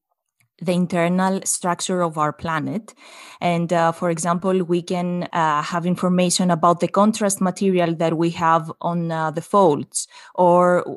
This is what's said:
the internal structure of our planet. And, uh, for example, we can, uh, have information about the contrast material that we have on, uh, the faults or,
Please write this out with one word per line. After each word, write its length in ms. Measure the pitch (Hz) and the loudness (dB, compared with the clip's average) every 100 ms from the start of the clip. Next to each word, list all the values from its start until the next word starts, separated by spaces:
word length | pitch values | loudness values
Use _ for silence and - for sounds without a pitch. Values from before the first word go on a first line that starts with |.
| _ _ _ _ _ _ | _ _ _ _ _ _
the 100 | 175 | -4
internal 720 | 180 175 175 170 180 190 190 | -2 0 0 0 0 0 -2
structure 560 | - - 180 170 - 185 | -4 -4 -4 -4 -4 -2
of 160 | 175 156 | -2 -2
our 160 | 151 | -4
planet. 600 | - 170 160 135 175 - - - - - - | -4 -6 -4 -4 -6 -10 -18 -20 -20 -20 -6
And, 280 | 175 170 170 | -2 0 0
uh, 220 | 175 165 | 2 2
for 160 | 165 180 | 0 -2
example, 560 | 165 175 175 185 185 | -2 -2 -2 0 -2
we 160 | 170 175 | 0 -2
can, 480 | 170 180 175 175 170 | -2 -4 -4 -4 -4
uh, 260 | 175 160 147 | -2 0 0
have 240 | 156 175 | -2 -4
information 640 | 175 175 180 180 180 175 180 | -2 0 0 2 2 0 0
about 300 | 165 170 170 | 2 4 2
the 80 | 170 | 0
contrast 540 | 196 208 220 202 - | 2 2 2 -2 -2
material 520 | 185 180 196 180 170 165 | -4 0 0 2 0 0
that 200 | 165 160 | -2 0
we 140 | 170 | -2
have 420 | 175 165 165 160 - | 0 2 2 0 -6
on, 320 | 170 175 165 | -6 -4 -4
uh, 180 | 160 156 | -4 -4
the 120 | 156 | -4
faults 640 | - 202 185 147 - - - - - | 0 4 4 4 -2 -8 -10 -16 -12
or, 600 | - 180 175 180 180 - | 2 4 6 4 2 -2